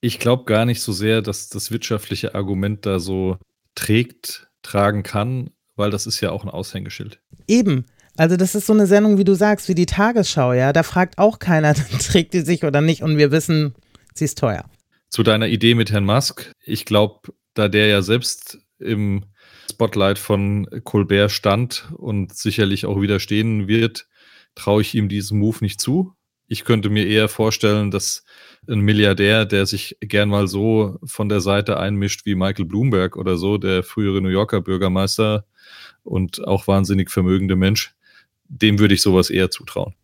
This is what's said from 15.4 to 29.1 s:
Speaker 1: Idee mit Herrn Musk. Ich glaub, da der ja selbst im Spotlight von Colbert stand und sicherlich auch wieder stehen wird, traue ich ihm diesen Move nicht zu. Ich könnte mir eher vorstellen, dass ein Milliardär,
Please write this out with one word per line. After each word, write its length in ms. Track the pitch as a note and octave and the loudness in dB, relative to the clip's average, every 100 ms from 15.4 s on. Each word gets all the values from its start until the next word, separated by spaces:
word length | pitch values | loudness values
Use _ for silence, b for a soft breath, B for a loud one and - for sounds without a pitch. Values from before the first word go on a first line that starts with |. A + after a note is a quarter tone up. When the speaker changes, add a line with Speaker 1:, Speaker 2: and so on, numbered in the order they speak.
| A2 | 2
Speaker 1:
Idee 260 | A2 A2+ | 2 4
mit 180 | A#2 A2 | 4 2
Herrn 140 | G#2+ G2 | 0 2
Musk. 440 | A2 C#3 - - - | 0 0 -6 -18 -20
Ich 220 | - - - | -8 -8 0
glaub, 480 | G#2 G#2 - - - _ | 2 2 0 -20 -20 _
da 160 | - G#2 | -2 0
der 200 | G#2 G#2+ | 2 4
ja 120 | G2+ | 2
selbst 580 | F2+ A#2 B2 - - - _ _ | 2 -2 -2 -10 -14 -20 _ _
im 480 | - G#2+ G#2 G2 G2+ B B B B | -6 -4 -2 -4 -6 B B B B
Spotlight 480 | - A2+ G#2 G2 G2+ | -4 -2 2 0 0
von 480 | - G2+ G2+ G2+ G2+ - | -2 0 0 -2 -4 -8
Colbert 480 | - G#2+ F#2+ G2 G#2 | -4 0 2 2 2
stand 640 | - G#2+ G2+ B2 - - | 2 0 0 -2 -6 -14
und 400 | D#3+ - G#2 F#2 | -14 -6 -4 -6
sicherlich 520 | - A2 F#2+ G2+ G2 F#2+ | -4 -6 0 0 0 -2
auch 160 | G2 | -2
wieder 180 | G2 G2+ | 0 0
stehen 480 | - G#2 A2 G#2+ G2 | -2 -2 0 -2 0
wird, 400 | A2 A#2 A#2 - b b b b | 0 0 -4 -18 b b b b
traue 260 | - - G#2 | -10 0 0
ich 140 | G#2+ | 2
ihm 160 | - G#2 | 0 -2
diesen 280 | G#2 G2 G#2 | -2 -4 0
Move 200 | G#2 A2 | 0 -2
nicht 180 | G#2+ - | -6 -4
zu. 360 | - D3+ F#3 _ _ _ _ | -2 -2 -2 _ _ _ _
Ich 180 | G#2+ | -10
könnte 240 | - A2+ G2+ | 0 0 2
mir 180 | G#2 G2 | 0 2
eher 220 | G#2+ G#2+ | 2 2
vorstellen, 640 | - A2 G#2+ A2 G#2 G#2 | 0 -2 0 0 2 0
dass 320 | G2 - - b b b b - | -2 -6 -8 b b b b -6
ein 120 | A2+ | 0
Milliardär, 640 | G2+ G#2 G#2 | 2 4 4